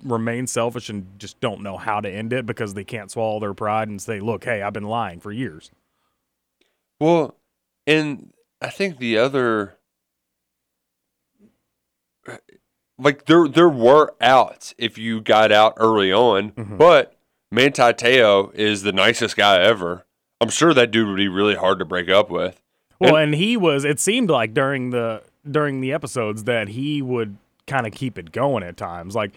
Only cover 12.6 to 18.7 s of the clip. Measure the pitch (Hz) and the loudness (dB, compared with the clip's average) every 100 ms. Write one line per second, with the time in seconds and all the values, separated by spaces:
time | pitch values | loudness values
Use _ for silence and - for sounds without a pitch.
12.6 | _ _ _ _ 131 139 - 165 160 135 | _ _ _ _ -2 -2 2 4 4 4
13.6 | 175 135 117 147 151 - 120 131 110 - | 4 6 6 6 6 2 4 4 4 -2
14.6 | - - 117 - 113 113 107 107 110 104 | -20 -8 -8 -6 -6 -6 2 4 6 6
15.6 | 110 - 110 110 95 95 123 98 104 98 | 4 4 2 4 2 4 4 2 -2 -8
16.6 | 107 104 165 156 - _ _ _ _ 110 | -14 4 6 6 2 _ _ _ _ 2
17.6 | 139 139 120 117 120 127 110 101 98 - | 2 4 2 4 2 4 6 4 0 -2
18.6 | 107 | -2